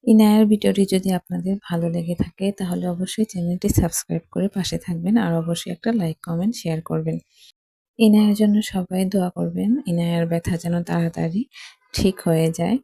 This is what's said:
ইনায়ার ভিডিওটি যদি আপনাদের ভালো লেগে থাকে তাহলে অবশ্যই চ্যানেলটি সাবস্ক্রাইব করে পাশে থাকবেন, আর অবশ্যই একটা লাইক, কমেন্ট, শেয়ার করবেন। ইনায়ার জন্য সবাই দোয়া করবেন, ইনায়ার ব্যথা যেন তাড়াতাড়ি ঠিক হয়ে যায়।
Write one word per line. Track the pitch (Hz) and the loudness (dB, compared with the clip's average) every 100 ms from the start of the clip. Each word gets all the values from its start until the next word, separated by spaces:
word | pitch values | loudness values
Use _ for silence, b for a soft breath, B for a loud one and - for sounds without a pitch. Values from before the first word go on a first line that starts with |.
ইনায়ার | - 220 214 214 214 | 6 6 8 6 6
ভিডিওটি | 214 196 196 196 | 4 2 2 2
যদি | 190 190 | 2 0
আপনাদের | 180 _ 175 175 196 | -2 _ -6 -4 -6
ভালো | - 170 170 | -4 -2 -2
লেগে | 170 170 170 | -4 -4 -4
থাকে | 175 _ 196 | -4 _ -6
তাহলে | 196 185 180 180 | -4 -6 -4 -4
অবশ্যই | 175 180 - 220 | -4 -6 -4 -4
চ্যানেলটি | 180 175 180 208 | -2 -4 -2 0
সাবস্ক্রাইব | - 170 - - 165 _ | 2 2 -2 -6 -6 _
করে | 170 190 | -4 -4
পাশে | 202 170 165 | -2 -4 -6
থাকবেন, | - 170 170 226 | -6 -6 0 2
আর | 180 | 2
অবশ্যই | 165 165 170 - | -2 -2 -6 -6
একটা | 180 226 | -6 -2
লাইক, | 226 170 160 | -2 -2 -6
কমেন্ট, | - 165 196 233 | -6 -2 -2 -4
শেয়ার | 170 160 | -4 -4
করবেন। | 165 160 160 165 _ b b _ _ _ _ - | -4 -4 -4 -6 _ b b _ _ _ _ 2
ইনায়ার | 226 208 208 | 4 6 4
জন্য | 208 214 208 | 4 2 2
সবাই | - 190 180 185 190 | 0 -6 -4 -2 0
দোয়া | 196 180 | 0 -2
করবেন, | 175 170 175 196 262 - | -4 -4 -2 0 0 0
ইনায়ার | 170 170 170 165 | -2 0 0 0
ব্যথা | 170 - 170 | -2 -2 -4
যেন | 170 170 | -2 -4
তাড়াতাড়ি | 170 170 170 170 165 180 262 B B B _ | -2 -2 -2 -2 -4 -4 -6 B B B _
ঠিক | - 196 185 | 0 0 0
হয়ে | - 165 165 | 0 2 2
যায়। | 160 175 247 | 0 -2 -2